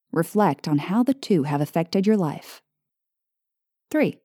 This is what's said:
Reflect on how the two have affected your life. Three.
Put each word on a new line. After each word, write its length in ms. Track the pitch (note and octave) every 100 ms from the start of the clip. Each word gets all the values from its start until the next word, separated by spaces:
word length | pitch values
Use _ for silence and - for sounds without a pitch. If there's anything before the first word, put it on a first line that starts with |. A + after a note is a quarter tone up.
| _
Reflect 560 | - E3 G#3 G3+ C#3 -
on 120 | D3
how 240 | - G#3
the 100 | B3+
two 300 | C4+ - F3+
have 180 | C#3 C#3+
affected 460 | D3 E3 E3 G3 G3
your 100 | G#3+
life. 420 | D#3+ - - - _ _ _ _ _ _ _ _ _ _ _ _ -
Three. 280 | D4+ A#3 -